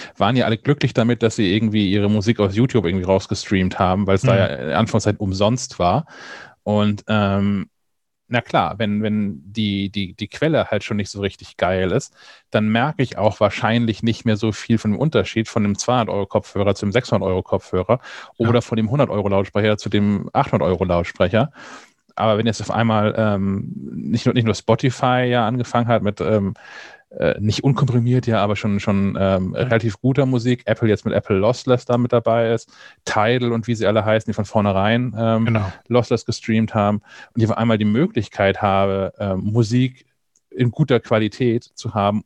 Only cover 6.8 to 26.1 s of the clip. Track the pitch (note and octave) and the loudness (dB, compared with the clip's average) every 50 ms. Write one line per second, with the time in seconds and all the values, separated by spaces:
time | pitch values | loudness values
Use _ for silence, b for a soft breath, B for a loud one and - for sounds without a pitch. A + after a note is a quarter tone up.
6.8 | G#2 G#2 G#2 G2+ - - A2 G#2 G2+ G2 G2 G2+ G2 G2+ G2+ F#2+ - - _ _ | 2 0 0 -4 -4 -2 0 0 2 2 0 0 0 0 -2 -4 -6 -10 _ _
7.8 | _ _ _ _ _ _ _ _ _ - B2 A#2 - - - C3+ F#2 D2+ - G2 | _ _ _ _ _ _ _ _ _ -4 -4 -4 -2 0 0 0 0 0 -2 -4
8.8 | A2 G#2 G#2 G#2 A2 G#2+ G#2+ G#2+ G2+ G2+ E2 C2+ D#2 G2 G#2 A2+ G#2+ G2+ G2 G2 | -2 -2 -2 -2 -2 -2 -2 -2 -2 -4 -6 -10 -14 -10 -6 -2 -2 -2 0 -2
9.8 | G2 F#2 G2 G2+ F#2+ F2 - - G#2+ - - - D3 E3 D3+ A#2 F#2+ - A2 G2+ | -4 -4 -4 -6 -6 -6 -8 -10 -10 -10 -6 -4 -2 0 2 0 0 0 -2 -4
10.8 | - - G#2+ G#2 G2+ - - G2+ G2+ F#2+ - - - - - - - F2+ F#2+ F#2 | -4 -4 -4 -4 -4 -6 -6 -6 -6 -6 -6 -10 -16 -20 -6 -2 -2 0 0 0
11.8 | F#2 F2+ G2+ C#3+ - - B B B B B B B _ - A2 G#2+ G#2+ G#2+ A#2 | 0 0 -2 -2 -4 -6 B B B B B B B _ -2 0 0 2 2 2
12.8 | C3 D3+ - - C3 - - - G#2 G#2+ G2 - G#2+ G2 - - A#2+ G#2+ A2+ A#2+ | 0 0 0 -2 -4 -4 -2 0 0 0 2 2 0 0 0 0 0 0 0 0
13.8 | A#2 A2+ G#2+ - A#2 A#2 A2 - - A2+ G#2+ G#2 A2+ A2 G2+ - - - A2+ A2+ | 0 -2 -2 -2 -2 -2 -2 -2 -2 -2 0 0 0 -2 -4 -4 -2 0 0 0
14.8 | - A2 G2+ - C#3+ D#3 - G#2+ - - - A2+ A2 - - A#2+ G#2 G2+ G2 - | 0 -2 -2 0 0 0 2 0 0 0 -2 -4 -4 -2 -2 -2 -2 -2 -2 -2
15.8 | - A#2+ B2+ B2 A2 F#2+ F#2 G2+ F#2+ - - G#2+ - - - G2+ G2 G2+ G2 - | -2 0 0 0 0 -2 -2 -4 -4 -2 -2 -4 -4 -4 -4 -2 0 0 0 0
16.8 | G#2 G2+ G2+ C3 - - A2+ F#2+ F#2+ F#2+ F2+ F#2 - - G2+ F#2+ - - - F2+ | -2 -2 0 -2 0 0 -2 0 0 0 -2 -2 -2 -2 -4 -4 -4 -4 -4 -2
17.8 | F2+ - A#2+ B2+ B B B B B B B - A#2 A2+ A#2 A#2+ - - A#2 A2 | 0 0 0 -2 B B B B B B B -2 2 2 2 2 0 0 -2 -2
18.8 | A2 G#2 C3+ D3 B2+ - - G#2 F#2+ G2+ G2 G2 G2 - - G#2 G#2+ G#2+ G#2+ - | 0 0 2 0 0 0 0 -2 0 0 0 0 0 0 0 0 2 2 0 0
19.8 | - G#2 G#2 G#2 G2+ G2+ G2+ - - - - B2+ C#3 - B2+ G#2 C#2+ F2+ F#2 E2+ | -2 -2 0 2 2 2 0 -2 -4 -2 0 0 0 2 0 0 2 0 0 0
20.8 | F#2+ F2 F2 F2 E2 - - - F#2 F2 A2+ A2 C3+ D#3+ B B B B B B | 0 0 0 0 0 -2 0 0 0 2 2 2 0 0 B B B B B B
21.8 | B B B B _ _ _ - G#2 A2 G#2 G#2+ A2 A#2 G#2 - G#2 - F#2 G#2+ | B B B B _ _ _ -2 0 2 2 2 0 0 -2 -2 -4 -4 0 0
22.8 | A#2 A2+ A2 G#2 G#2 G#2+ - - A2 G#2+ G2+ G2 G2 G2 G2 A2 B2+ F3 - - | 2 2 4 2 2 2 2 0 0 0 0 0 0 -2 -2 -2 -6 -8 -10 -12
23.8 | - - - - - C#2+ - A#2 - B2 - B2 A2+ A2 G2 - - - A2+ - | -12 -12 -10 -8 -4 -4 -2 0 0 0 2 2 2 0 -2 0 0 0 2 2
24.8 | D3 C3 - - C3+ B2 B2+ B2+ B2+ B2 B2 A#2+ A2 G#2+ B2+ B2 A#2+ - - A#2+ | 2 -2 0 0 0 2 2 2 2 2 2 2 0 0 -2 -2 -2 -2 -2 0
25.8 | A#2 A#2 A#2 G#2+ F#2 G#2 | 2 2 0 0 0 -2